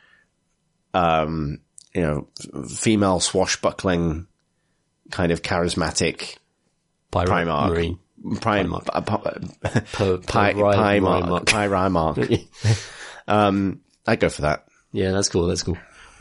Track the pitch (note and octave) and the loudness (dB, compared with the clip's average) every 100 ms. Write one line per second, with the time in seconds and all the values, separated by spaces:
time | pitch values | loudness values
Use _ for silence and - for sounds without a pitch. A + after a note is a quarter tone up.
0 | _ _ _ _ _ _ _ _ _ F#2+ | _ _ _ _ _ _ _ _ _ 0
1 | E2+ D#2+ D#2 D#2+ D2 D2 _ - - F2+ | 2 2 2 -2 -4 -8 _ -20 -8 -2
2 | D#2+ D2 - - - - - - - G#2+ | 0 -2 -6 -14 -16 -12 -10 -4 2 4
3 | G2 F2+ - F#2+ F#2 - F#2+ - F#2+ F2 | 4 2 0 0 0 0 -2 -2 0 0
4 | E2+ D#2 F2+ _ _ _ _ _ _ _ | 0 -4 -8 _ _ _ _ _ _ _
5 | - - E2+ E2 - F2+ F2 F2+ D#2 - | -10 -2 0 0 -2 -2 0 -2 -2 -2
6 | E2 - - - _ _ _ _ _ _ | -2 -4 -10 -16 _ _ _ _ _ _
7 | _ F2+ F2+ F#2 E2+ D2+ C#2 E2+ E2+ F2 | _ -2 0 0 0 0 0 0 -2 -4
8 | _ - G2 G#2 A2 G#2 F2 F2 - - | _ -16 -10 -6 0 0 0 -4 -4 -4
9 | F3 G#2+ - - - - - A#2 - - | -2 -4 -4 -8 -12 -8 -4 -4 -4 -2
10 | G2 F#2 - A#2 G2+ G2 G#2 G2+ G#2 G2+ | 0 0 0 2 2 4 4 4 4 4
11 | F#2+ E2+ F2 F2 - A2 G2+ F#2+ F#2+ F2 | 4 2 0 0 0 0 2 2 2 2
12 | D#2+ D#2+ - A2+ - - G#2+ G#2+ - - | 2 0 0 -2 -4 -2 0 0 -2 -16
13 | - - - G#2 G#2 G2 G2 - _ _ | -18 -10 0 2 4 2 0 -4 _ _
14 | - A2 F2 - D2 - _ _ _ G#2+ | -2 2 2 0 -2 -2 _ _ _ -2
15 | F#2+ F#2+ G2 F#2+ E2+ F2 - F2 - - | 0 0 0 0 0 0 -4 -6 -8 -20
16 | - - | -20 -20